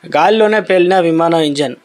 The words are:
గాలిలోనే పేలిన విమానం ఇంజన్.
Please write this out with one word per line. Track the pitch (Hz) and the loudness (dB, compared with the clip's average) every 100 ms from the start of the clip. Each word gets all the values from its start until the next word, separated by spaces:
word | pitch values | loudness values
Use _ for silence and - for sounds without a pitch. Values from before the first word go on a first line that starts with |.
| - 143 | -4 0
గాలిలోనే | 165 220 214 214 | 2 2 2 0
పేలిన | 185 185 180 190 | 0 0 2 2
విమానం | 170 160 165 165 | 0 0 0 0
ఇంజన్. | 151 143 139 127 | -2 -4 -6 -8